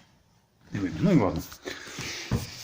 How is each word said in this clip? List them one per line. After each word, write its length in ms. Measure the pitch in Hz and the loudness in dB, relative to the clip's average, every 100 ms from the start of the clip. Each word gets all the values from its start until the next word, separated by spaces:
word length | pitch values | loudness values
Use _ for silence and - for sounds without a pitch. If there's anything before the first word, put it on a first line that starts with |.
| - _ _ _ _ _ - | -20 _ _ _ _ _ -8
Не 80 | 110 | -4
видно. 200 | 92 80 | -2 2
Ну 100 | - | 6
і 20 | |
ладно. 280 | 170 98 - - - - - - - - - - - - - | 6 6 2 -4 -12 -12 -12 -12 -10 -8 -6 -2 -2 -2 -10